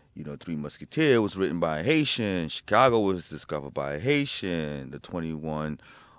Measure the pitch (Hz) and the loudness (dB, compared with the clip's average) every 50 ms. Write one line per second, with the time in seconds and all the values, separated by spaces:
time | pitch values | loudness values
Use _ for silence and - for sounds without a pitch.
0 | _ _ _ 80 73 73 71 71 - 87 82 73 73 71 - - 76 - - 156 | _ _ _ -12 -10 -10 -10 -10 -8 -8 -6 -6 -6 -8 -12 -14 -16 -6 -2 2
1 | 160 147 123 117 107 98 92 95 95 78 82 87 85 80 78 76 87 131 160 156 | 4 6 6 6 4 2 0 0 0 0 0 0 0 0 0 0 2 2 2 4
2 | 147 - - - 113 101 92 87 80 78 - - - - 104 113 131 131 117 110 | 2 2 0 0 0 0 0 -2 -2 -4 -6 -8 -2 2 6 6 6 8 6 6
3 | 104 95 95 87 - - 80 73 - - 78 73 71 69 - 73 69 71 71 78 | 4 4 2 0 -4 -8 -12 -14 -8 -6 -6 -6 -6 -6 -6 -4 -4 -4 -4 -2
4 | 104 135 147 143 143 139 - - 101 92 87 82 78 73 73 69 67 64 69 71 | 0 0 0 0 0 -2 -4 -4 -4 -4 -2 -2 -4 -4 -6 -8 -10 -10 -12 -14
5 | - - 90 87 82 80 80 76 78 80 78 76 78 78 76 - - - - - | -12 -8 -8 -6 -6 -6 -6 -6 -6 -6 -4 -4 -4 -4 -6 -8 -12 -20 -20 -20
6 | - - - | -20 -20 -20